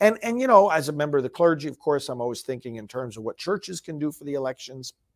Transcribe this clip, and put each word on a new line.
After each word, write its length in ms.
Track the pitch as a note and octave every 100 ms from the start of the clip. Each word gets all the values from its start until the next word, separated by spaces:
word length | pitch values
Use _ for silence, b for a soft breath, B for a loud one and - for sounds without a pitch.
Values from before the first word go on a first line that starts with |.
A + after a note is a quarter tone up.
And, 180 | G#3 A3
and, 140 | A#3 A#3+
you 60 | C4
know, 200 | A3 G3+
as 220 | D#3+ D3
a 20 |
member 280 | D3 D3 C#3+
of 40 |
the 60 | B2+
clergy, 400 | - E3+ D#3+ D3+
of 100 | C#3
course, 300 | - C#3+ -
I'm 100 | B2
always 220 | A#2+ A#2
thinking 340 | - B2+ B2 A2+
in 100 | G#2+
terms 300 | B2+ B2+ A2
of 80 |
what 140 | A2 -
churches 420 | - G3 F#3 F3
can 180 | - D3+
do 140 | D3+
for 140 | D3 C#3+
the 80 |
elections. 580 | C#3+ C3 B2+ - C3 B2+ - _